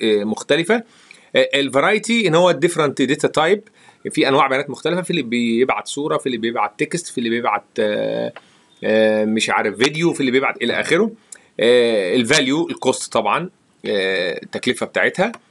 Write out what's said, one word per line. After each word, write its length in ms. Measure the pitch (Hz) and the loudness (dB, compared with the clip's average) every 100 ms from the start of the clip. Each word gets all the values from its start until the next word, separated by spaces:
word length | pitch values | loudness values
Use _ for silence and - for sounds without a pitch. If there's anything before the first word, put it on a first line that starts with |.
آه، 220 | 110 107 | 0 0
مختلفة. 600 | 104 107 - 151 170 226 - _ - - _ 135 | 0 -4 0 0 2 -2 -4 _ -20 -20 _ 0
آه، 140 | 131 | 2
الفرايتي 720 | 135 139 127 165 214 208 233 196 | 2 0 2 2 0 0 0 2
إن 80 | 160 | 4
هو 140 | 180 | 4
الديفرنت 520 | 151 170 165 147 - | 4 0 2 0 0
داتا 260 | 127 147 139 | 0 2 0
تايب، 340 | - 160 208 - _ - _ - | 2 2 2 -2 _ -20 _ -8
في 160 | 131 135 | -2 2
أنواع 200 | 135 135 | 4 2
بيانات 220 | 131 143 | 0 -4
مختلفة، 320 | 127 156 175 | -6 -4 -4
في 80 | 175 | -2
اللي 120 | 175 | -4
بيبعت 640 | 120 120 117 113 131 110 - | -2 -2 0 2 2 0 -6
صورة، 300 | - 151 151 | -6 -4 -2
في 80 | 139 | -4
اللي 120 | 120 | -4
بيبعت 420 | 113 117 104 - | -4 -2 -4 -4
تكست، 280 | 151 175 - | -6 -6 -8
في 100 | - | -6
اللي 120 | 117 | -2
بيبعت، 340 | 117 117 104 - - | -2 -2 -4 -4 -4
آه، 540 | 107 107 110 113 117 - - _ _ _ | -2 0 -2 -4 -6 -10 -20 _ _ _
آه، 420 | 101 110 110 107 107 | 0 4 4 2 0
مش 240 | 110 - | 0 0
عارف 280 | 101 110 98 | 0 0 0
فيديو، 360 | 135 156 170 | 0 0 -2
في 60 | 147 | 0
اللي 120 | 135 | 0
بيبعت 300 | 127 131 - | 0 0 -2
إلى 180 | 120 101 | -2 -2
آخره. 320 | 110 160 220 - _ - _ - | 0 0 0 -4 _ -20 _ 0
آه، 560 | 113 123 117 110 92 117 | 4 4 4 2 0 0
الفاليو، 540 | 113 151 131 147 170 | 2 2 2 0 -2
الكوست 440 | - 127 127 - | -4 -2 -2 -2
طبعًا، 360 | 120 104 123 180 - _ _ - | -2 0 -2 -4 -12 _ _ -6
آه، 540 | 104 95 92 90 - | -2 -2 -2 -2 -6
التكلفة 420 | - - - 120 107 | -8 -6 -4 -4 -4
بتاعتها، 460 | - 107 - 202 226 _ | 0 0 0 -4 -6 _